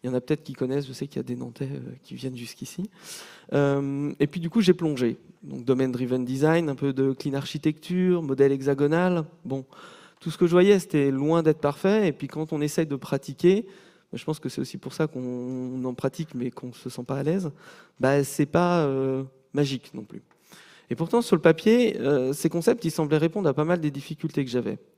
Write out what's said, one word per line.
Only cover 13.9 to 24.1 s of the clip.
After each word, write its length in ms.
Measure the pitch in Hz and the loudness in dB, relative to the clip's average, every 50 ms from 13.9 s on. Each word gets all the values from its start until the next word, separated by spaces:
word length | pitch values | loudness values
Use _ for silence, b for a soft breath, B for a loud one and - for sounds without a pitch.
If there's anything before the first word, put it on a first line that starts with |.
| B B B B | B B B B
je 120 | - 123 - | -12 -10 -6
pense 140 | - 156 - | -6 -8 -6
que 100 | - 131 | -6 -8
c'est 120 | - - | -6 -6
aussi 180 | 131 - - 190 | -8 -8 -10 -14
pour 140 | - - | -14 -14
ça 160 | - - 160 151 | -4 -4 -4 -4
qu'on 760 | - 127 127 123 123 123 123 127 131 127 127 127 127 131 127 | -4 -8 -8 -6 -6 -6 -8 -8 -6 -6 -8 -6 -6 -6 -6
en 100 | 127 123 | -6 -6
pratique, 420 | - - 139 - - 160 - - | -4 -4 -4 -4 -4 -10 -8 -6
mais 160 | 123 120 123 | -6 -6 -6
qu'on 200 | - - - 123 | -8 -10 -14 -14
se 160 | 120 - - 127 | -16 -12 -14 -12
sent 140 | - - | -12 -10
pas 140 | 123 - 135 | -8 -8 -6
à 80 | 139 139 | -4 -2
l'aise, 260 | 151 170 196 185 147 B B B B B B B B B _ | -2 -2 -2 -4 -6 B B B B B B B B B _
bah, 240 | 123 131 139 143 | 2 2 2 2
c'est 240 | 139 135 - - 147 | 0 0 0 -2 -2
pas, 380 | 143 - 170 175 175 175 170 156 | 0 2 2 2 4 2 2 2
euh, 400 | 143 135 135 135 135 131 131 135 131 _ _ _ _ | 2 0 0 0 0 -2 -4 -6 -8 _ _ _ _
magique 400 | - 143 147 135 131 123 - - - | 0 0 0 0 -2 -6 -8 -12 -14
non 100 | 107 104 | -14 -14
plus. 180 | - - 104 _ _ B B B B B B B B B B B B | -14 -16 -18 _ _ B B B B B B B B B B B B
Et 40 | 120 | -4
pourtant, 280 | - 165 170 - 240 | -4 -2 2 2 0
sur 120 | 233 - 202 | 4 4 2
le 80 | 160 | 6
papier, 540 | - 165 160 160 - 214 226 247 247 220 - - | 6 6 4 6 6 6 6 6 4 2 0 0
euh, 340 | 117 139 147 131 127 131 | 0 2 2 2 2 0
ces 160 | 147 - - 165 | -2 0 -2 0
concepts, 360 | - 175 165 226 247 233 - | 0 2 2 2 2 2 0
ils 60 | 165 | -4
semblaient 260 | - - 160 143 151 156 | -2 0 0 2 2 2
répondre 300 | 156 165 160 208 196 151 | 2 0 0 0 0 0
à 60 | 131 | 2
pas 100 | 143 151 | 2 0
mal 160 | 165 180 170 | 0 0 0
des 100 | 151 151 | 0 -4
difficultés 540 | 139 139 135 - | -4 -6 -10 -10